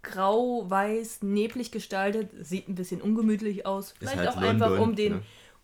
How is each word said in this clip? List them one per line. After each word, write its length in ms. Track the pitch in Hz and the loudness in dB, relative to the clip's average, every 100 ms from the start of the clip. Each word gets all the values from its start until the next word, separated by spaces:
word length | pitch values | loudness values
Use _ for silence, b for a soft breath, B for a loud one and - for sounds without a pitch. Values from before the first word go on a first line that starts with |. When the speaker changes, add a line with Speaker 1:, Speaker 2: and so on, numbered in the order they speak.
Speaker 1:
grau, 640 | - 190 196 220 247 240 180 | -10 0 2 4 2 -2 0
weiß, 540 | 196 208 220 220 - | 0 2 -2 -4 -4
neblig 480 | 196 208 220 247 233 | 0 2 2 -2 -6
gestaltet, 580 | 220 - 196 196 220 196 - 143 | -8 -6 -2 0 0 -4 -10 -8
sieht 220 | 190 - | -8 -6
ein 60 | |
bisschen 260 | 185 180 180 | -6 -6 -4
ungemütlich 640 | 208 220 220 214 214 190 196 | 0 2 4 2 0 -4 -4
aus. 260 | 196 196 | -6 -8
Speaker 2:
Ist 60 | - | -10
Speaker 1:
Vielleicht 180 | - - | -6 0
Speaker 2:
halt 100 | 90 | 0
Speaker 1:
auch 80 | 92 | 2
einfach, 320 | 95 110 110 | 2 4 4
Speaker 2:
London, 200 | 95 226 | 4 2
Speaker 1:
um 60 | 208 | 2
den, 160 | 208 | 0
Speaker 2:
ne? 80 | 202 101 B B B | 0 -6 B B B